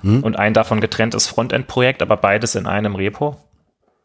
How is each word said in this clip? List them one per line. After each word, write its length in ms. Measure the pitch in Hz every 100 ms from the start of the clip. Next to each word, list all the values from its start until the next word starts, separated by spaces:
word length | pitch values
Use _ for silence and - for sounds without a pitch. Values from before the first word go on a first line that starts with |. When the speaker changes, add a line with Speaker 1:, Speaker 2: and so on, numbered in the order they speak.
Speaker 1:
Mhm. 180 | 95 117
Speaker 2:
und 160 | 123 -
ein 140 | 104
davon 280 | 110 110 110
getrenntes 440 | 110 - 113 107 -
Frontend-Projekt, 760 | - 117 - 135 - 123 135
aber 160 | - 107
beides 360 | 101 104 117
in 120 | 113 95
einem 280 | 98 104
Repo? 420 | 98 98 - 147 143 _ _ _ _ _ _